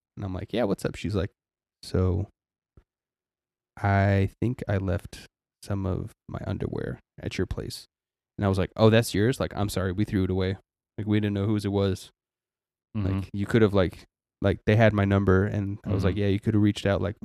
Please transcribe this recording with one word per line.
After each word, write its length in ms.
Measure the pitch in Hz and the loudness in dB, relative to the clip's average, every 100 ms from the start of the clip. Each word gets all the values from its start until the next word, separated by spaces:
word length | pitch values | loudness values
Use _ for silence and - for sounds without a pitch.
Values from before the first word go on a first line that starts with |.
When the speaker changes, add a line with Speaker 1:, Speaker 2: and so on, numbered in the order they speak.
| _ - | _ -12
Speaker 1:
And 80 | |
I'm 80 | 101 | -10
like, 200 | 90 - | -8 -6
"Yeah, 100 | 104 | -2
what's 220 | 113 98 | -2 -2
up?" 100 | - | -6
She's 220 | - - 104 | -6 -6 -4
like, 140 | 85 _ _ _ _ _ | -4 _ _ _ _ _
"So 460 | - 90 92 92 98 _ _ _ _ _ _ _ _ _ _ _ _ _ _ - | -4 0 0 0 -4 _ _ _ _ _ _ _ _ _ _ _ _ _ _ -4
I 520 | 101 98 98 98 98 - | 2 4 4 4 0 -2
think 220 | 110 127 - | -4 -4 -4
I 80 | 101 | -2
left 480 | 95 90 - - - _ _ _ | -2 -4 -6 -18 -20 _ _ _
some 240 | - 98 95 | -8 -6 -4
of 260 | 90 95 - - | -4 -6 -14 -14
my 100 | - - | -10 -8
underwear 520 | 95 - 50 - - _ - | -6 -4 -6 -6 -10 _ -14
at 180 | - - | -8 -4
your 80 | 92 | -4
place." 400 | - - - - _ _ _ _ - | -6 -10 -12 -18 _ _ _ _ -2
And 60 | |
I 40 | 101 | 0
was 100 | 95 | 2
like, 120 | 90 - | -2 4
"Oh, 140 | 110 | 6
that's 240 | 110 120 | 6 4
yours? 260 | 92 110 135 | 2 2 0
Like, 120 | 80 - | -4 -4
I'm 120 | 90 | -4
sorry, 240 | - 95 | -2 -2
we 120 | 92 | -2
threw 200 | 104 101 | 0 0
it 60 | 95 | 0
away. 280 | 92 92 95 _ _ _ - | 0 -2 -4 _ _ _ -8
Like, 80 | 101 | 0
we 120 | 104 | 2
didn't 140 | 104 | 2
know 120 | 101 101 | 0 0
whose 180 | 107 | 0
it 80 | 104 | 0
was." 380 | 101 98 92 - _ _ _ _ _ _ _ _ 110 | 2 2 0 -8 _ _ _ _ _ _ _ _ -4
Speaker 2:
Mm-hmm. 100 | 95 95 | -2 -2
Speaker 1:
Like, 100 | 92 | -4
you 140 | 101 101 | -6 0
could 160 | 120 | 2
have, 120 | 107 | 4
like, 300 | 98 87 - - _ _ _ | 4 0 -4 -18 _ _ _
like, 180 | 98 - - | -2 0 2
they 100 | 107 | 4
had 160 | 110 | 4
my 120 | 104 | 4
number, 400 | 98 98 98 95 | 4 4 4 4
and 340 | 104 110 98 101 | 2 -2 -4 -6
I 80 | - | -4
was 120 | 98 | -2
like, 100 | 87 | -2
Speaker 2:
Mm-hmm. 60 | 90 | -2
Speaker 1:
"Yeah, 60 | 101 | -2
you 120 | 98 | -2
could 140 | - | 0
have 80 | 107 | 2
reached 240 | 104 104 98 | 2 2 0
out. 140 | 98 | 0
Like, 140 | 95 - | -2 -8